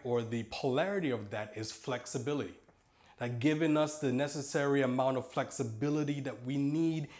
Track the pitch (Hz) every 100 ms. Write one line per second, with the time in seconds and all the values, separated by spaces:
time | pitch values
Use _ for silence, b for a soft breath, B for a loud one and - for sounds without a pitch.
0 | 127 120 113 117 107 - 135 131 185 202
1 | 151 113 101 107 107 110 107 - - 123
2 | - 135 120 143 92 - - _ b b
3 | b - 123 120 147 156 160 151 151 -
4 | 139 123 143 151 - 156 143 139 127 127
5 | 131 131 - - - - 120 110 147 151
6 | 147 143 135 117 123 143 139 156 165 160
7 | 147